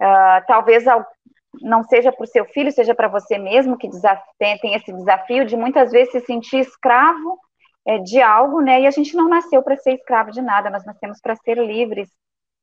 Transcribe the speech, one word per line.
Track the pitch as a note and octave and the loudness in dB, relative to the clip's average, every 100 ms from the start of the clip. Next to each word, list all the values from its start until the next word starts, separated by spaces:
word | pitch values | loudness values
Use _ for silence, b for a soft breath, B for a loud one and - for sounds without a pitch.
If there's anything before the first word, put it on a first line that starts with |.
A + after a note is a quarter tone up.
Ah, | F#3+ F#3+ F#3+ F#3 - | 2 4 4 2 2
talvez | A3+ A3+ A#3 A#3+ | 0 4 2 2
al-, | A#3 - _ _ _ _ - | 0 -2 _ _ _ _ -14
não | G#3+ A3+ | -2 -2
seja | A3+ A#3+ B3 | 2 2 2
pro | B3+ A3 | -2 -4
seu | A3+ G3+ | -4 -4
filho, | C#4 C#4+ | -4 -4
seja | C4+ A3+ | -2 -2
pra | A#3+ A3 | 0 -2
você | G3+ G3+ G#3 | -4 -6 -8
mesmo, | F#3+ A#3 C4 B3 | -2 0 0 -4
que | G#3 | -10
desaf-, | F3+ G3+ G3 - - | -2 -2 -2 -6 -6
tem, | G#3 G3+ | -4 -4
tem | G#3 | -6
esse | G#3 - | -8 -8
desafio | F#3 F#3 F#3+ F#3+ B3 | -8 -2 -2 0 -2
de | A#3+ A#3 | -2 -4
muitas | A#3+ C#4+ A#3+ | -2 0 2
vezes | A#3+ B3 | 4 2
se | B3 | -2
sentir | B3 A#3 A3+ C4 | -8 -10 -6 -4
escravo, | C4 - C4 A#3+ D4+ D#4+ D#4+ F#4 _ _ _ _ - | -4 -4 0 4 4 2 -6 -12 _ _ _ _ -6
é, | G#3+ | -6
de | F#3 A#3+ | 0 2
algo, | A#3 G#3+ C#4 D#4 | 4 4 2 0
né? | C4+ B3+ | 2 4
E | C4+ | 2
a | |
gente | C#4+ D4 | 0 -4
não | E4+ E4 | 0 0
nasceu | E4+ E4+ C4+ | 0 2 0
pra | C#4 C#4 | 0 -2
ser | - | -2
escravo | C4 - A#3 G#3+ | -4 -2 -2 -2
de | A3+ | -6
nada, | B3 G3+ G3 | -4 -4 -4
nós | G3 | -10
nascemos | G3 G3+ G3+ G#3 | -14 -16 -16 -12
pra | A3+ A3+ | -8 -8
ser | - A#3 | -4 -4
livres. | A#3 G#3+ A#3 G#3 F#3+ _ _ _ _ _ | -4 -4 -6 -6 -12 _ _ _ _ _